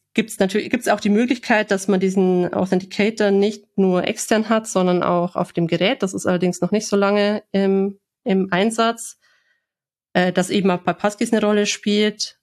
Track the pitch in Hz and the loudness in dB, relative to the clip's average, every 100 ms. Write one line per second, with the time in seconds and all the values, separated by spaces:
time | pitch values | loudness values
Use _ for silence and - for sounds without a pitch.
0 | _ - 220 - 190 202 131 247 - 208 | _ -4 -4 -2 0 0 -2 -4 0 0
1 | 208 208 247 247 - 214 214 190 196 185 | 2 2 2 -2 0 0 2 -2 0 0
2 | 190 190 185 180 180 - 185 185 190 - | 2 2 2 2 0 -2 0 -2 -2 -2
3 | 208 220 208 196 202 214 - - 190 180 | -2 0 2 2 2 -2 -8 0 2 2
4 | - 226 - 220 220 220 220 185 185 180 | 0 -6 0 0 2 -2 0 0 2 2
5 | - 175 175 - 180 - 170 170 185 269 | 2 0 0 -4 -4 -2 -2 0 0 0
6 | 190 190 190 180 180 - 180 208 - 202 | -4 -4 -2 0 -2 -2 -2 -2 -2 0
7 | 196 208 202 214 - 196 196 196 196 196 | 2 2 0 -2 -4 -2 2 2 0 -6
8 | _ _ 240 190 190 180 220 226 226 233 | _ _ -2 0 0 0 0 0 -2 -2
9 | - - _ _ _ _ _ _ _ _ | -12 -18 _ _ _ _ _ _ _ _
10 | _ 180 180 180 185 196 190 175 180 170 | _ -2 0 0 0 0 0 0 -2 -2
11 | 208 - 226 220 208 208 208 - 214 208 | -4 -2 -2 0 2 2 0 -2 -2 0
12 | 214 214 - - | 0 -2 -10 -12